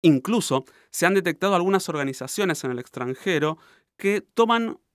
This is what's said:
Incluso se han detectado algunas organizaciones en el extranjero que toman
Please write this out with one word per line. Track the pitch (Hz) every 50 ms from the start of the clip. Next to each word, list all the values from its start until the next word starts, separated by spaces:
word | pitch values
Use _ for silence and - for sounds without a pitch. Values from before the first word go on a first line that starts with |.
| -
Incluso | 165 147 131 - - 226 233 160 - 135 131 - - _ _ _ _
se | - - 165
han | 175 196
detectado | 196 170 175 160 - 185 196 196
algunas | 175 175 190 196 190 190
organizaciones | - 160 147 139 139 131 - 131 131 - - 202 180 156 - -
en | 131
el | 123 120
extranjero | 120 - - 135 123 123 131 - - 196 175 147 147 151 160 _ _ _ _ _ _ _ _
que | - - 196 208 208
toman | - _ _ - 233 226 233 233 226 226 - - _ _